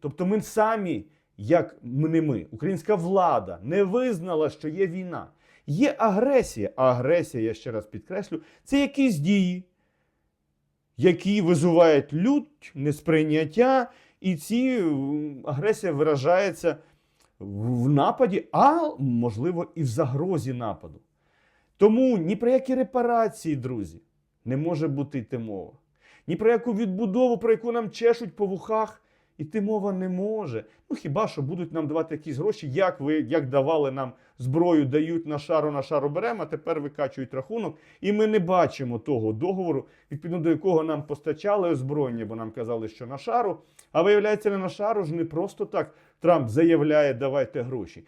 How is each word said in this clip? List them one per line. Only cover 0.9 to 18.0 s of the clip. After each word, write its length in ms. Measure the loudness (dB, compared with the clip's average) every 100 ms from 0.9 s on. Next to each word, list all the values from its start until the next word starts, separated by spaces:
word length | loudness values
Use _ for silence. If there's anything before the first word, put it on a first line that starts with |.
| -6 -10 _ _ -8
як 400 | 2 2 2 -8
ми, 260 | -8 -2 0
не 140 | 0
ми, 240 | 0 -2 -6
українська 440 | -8 -6 -4 0
влада 640 | 0 2 2 2 2 -2 -10
не 220 | -4 0
визнала, 640 | 2 2 0 -2 -2 -2 -2
що 180 | -4 -6
є 180 | -2 -2
війна. 400 | -4 -10 -10 -12 _ _ _ -4
Є 280 | 0 0 2
агресія. 720 | 2 2 4 2 0 -4 -4 2
А 140 | 2
агресія, 540 | 4 2 2 0 -4
я 100 | -4
ще 160 | -4 -8
раз 160 | -8 -8
підкреслю: 540 | -14 -10 -8 -8 -10 -12 _
це 160 | -2 0
якісь 360 | 0 2 2 2
дії, 480 | 2 2 2 -2 -10 _ _ _ _ _ _ _ _ _ _ _ _ 2
які 460 | 2 4 0 2
визивають 680 | 4 4 6 8 8 6 2
лють, 600 | 0 2 2 -2 _ -16
несприйняття, 1160 | -6 -4 -2 2 2 2 0 0 2 4 4 0 _ _ _
і 160 | -4 -4
ці, 420 | -2 0 0 2
м, 640 | 0 0 -2 -4 -6 -8
агресія 480 | -8 -2 -2 -2 -2
виражається 840 | 0 2 2 2 2 2 -2 -4 -4 _ _ _ _ _ -16
в, 460 | -10 -6 -2 0
в 40 | 2
нападі, 600 | 4